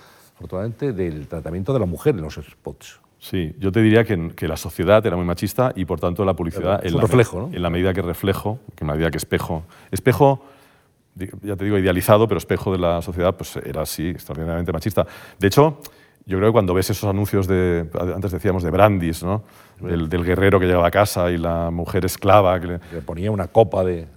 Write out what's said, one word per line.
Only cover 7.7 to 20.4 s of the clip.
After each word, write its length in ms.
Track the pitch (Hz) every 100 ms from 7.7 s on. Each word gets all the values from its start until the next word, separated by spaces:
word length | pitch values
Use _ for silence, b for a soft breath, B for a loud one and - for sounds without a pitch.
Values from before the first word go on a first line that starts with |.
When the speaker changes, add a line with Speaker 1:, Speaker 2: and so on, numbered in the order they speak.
| 87 95
Speaker 2:
que 80 | 92
reflejo, 580 | 87 85 98 92 104 110 - -
que 80 | 76
en 20 |
la 60 |
medida 180 | 76 82
que 60 | 76
espejo, 480 | - 87 - 82 82 B B 98 - - 139 135 b b b b b _ _ -
di-, 120 | 92 95
ya 160 | 101 98
te 80 | 98
digo, 120 | 101
idealizado, 520 | 92 87 - 107 110
pero 80 | 85
espejo 340 | - 90 104
de 60 | 92
la 240 | 87 85
sociedad, 340 | 85 87 87 92
pues 220 | 85 -
era 240 | 64 78
así, 260 | 78 - 80
extraordinariamente 640 | 78 - - 80 85 87
machista. 340 | 82 110 - 80 B B B
De 100 | 98
hecho, 340 | 143 156 143 - B B B -
yo 120 | 95
creo 120 | 104
que 40 |
cuando 200 | 113 92
ves 180 | 90 92
esos 180 | 101 104
anuncios 360 | 98 101 101 92
de, 440 | 92 90 85 80 82 90 85
antes 160 | 95
decíamos 320 | 90 104 90
de 80 | 85
Brandis, 500 | 90 104 98 85 80
¿no? 220 | 87 107 - B B _
Speaker 1:
Sí. 60 | 90
Speaker 2:
Del, 200 | 85 80
del 160 | 87
guerrero 340 | 87 87